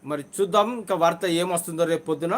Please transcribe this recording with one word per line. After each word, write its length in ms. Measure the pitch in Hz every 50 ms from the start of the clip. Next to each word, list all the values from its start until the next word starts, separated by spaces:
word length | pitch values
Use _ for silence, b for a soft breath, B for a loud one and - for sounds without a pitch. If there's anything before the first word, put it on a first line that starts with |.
| _
మరి 200 | 135 151 143 139 - -
చూద్దాం 340 | - 196 190 175 214 208 220 247 233
ఇంకా 140 | 208 175 196 170 165
వార్త 220 | 170 170 175 196 185 170 165 175
ఏమొస్తుందో 420 | 180 180 170 175 - 165 156 170 160 165
రేపు 140 | 160 - -
పొద్దున. 240 | 160 143 156 170 190